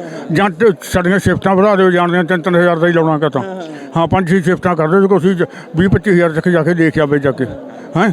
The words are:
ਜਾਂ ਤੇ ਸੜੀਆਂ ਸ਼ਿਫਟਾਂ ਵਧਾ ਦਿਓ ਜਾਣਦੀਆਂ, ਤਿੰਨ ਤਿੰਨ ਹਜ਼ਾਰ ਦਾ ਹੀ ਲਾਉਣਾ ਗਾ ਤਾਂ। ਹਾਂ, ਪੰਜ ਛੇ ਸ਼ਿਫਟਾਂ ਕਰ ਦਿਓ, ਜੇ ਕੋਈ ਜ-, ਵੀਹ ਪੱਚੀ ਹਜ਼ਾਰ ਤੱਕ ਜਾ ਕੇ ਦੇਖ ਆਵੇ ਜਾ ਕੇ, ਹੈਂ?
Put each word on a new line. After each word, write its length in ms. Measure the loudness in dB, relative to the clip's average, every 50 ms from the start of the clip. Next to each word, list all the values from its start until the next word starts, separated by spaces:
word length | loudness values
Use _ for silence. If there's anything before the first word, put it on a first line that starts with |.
| -6 -12 -14 -12 -8 -4 -2
ਜਾਂ 160 | 0 0 0
ਤੇ 160 | 0 0 0 0 0 0
ਸੜੀਆਂ 380 | -4 -4 -4 -2 0 0 0 0
ਸ਼ਿਫਟਾਂ 360 | 2 0 0 0 0 0 2
ਵਧਾ 200 | 2 4 4 4
ਦਿਓ 160 | 4 2 2
ਜਾਣਦੀਆਂ, 320 | 2 2 2 2 0 0 0
ਤਿੰਨ 180 | 0 -2 -2
ਤਿੰਨ 140 | 0 0 2
ਹਜ਼ਾਰ 240 | 2 2 2 2 2
ਦਾ 80 | 2 2
ਹੀ 60 | 2
ਲਾਉਣਾ 240 | 2 2 2 0 0
ਗਾ 120 | 0 -2
ਤਾਂ। 120 | -2 -2 -6 -6 -8 -10 -12 -12 -14 -16 -12 -6 -4 -2
ਹਾਂ, 100 | -2 0
ਪੰਜ 220 | 0 0 0 0
ਛੇ 120 | 0 0
ਸ਼ਿਫਟਾਂ 340 | 2 0 -2 0 0 -2 0
ਕਰ 120 | 0 0 2
ਦਿਓ, 140 | 2 2
ਜੇ 60 | 2 4
ਕੋਈ 280 | 2 2 2 0 0
ਜ-, 80 | 0 -2 -4 -6 -12 -16 -8 -2
ਵੀਹ 140 | 0 0 2
ਪੱਚੀ 220 | 2 0 2 2
ਹਜ਼ਾਰ 200 | 2 2 2 2
ਤੱਕ 180 | 0 -2 0 0
ਜਾ 140 | 2 2 2
ਕੇ 100 | 0 2
ਦੇਖ 260 | 2 2 2 2 0
ਆਵੇ 200 | 0 0 0 0
ਜਾ 120 | 0 0
ਕੇ, 140 | -2 -2 -4 -6 -8 -12 -16 -18 -18 -18 -12 -6 -2 0
ਹੈਂ? 120 | 0 0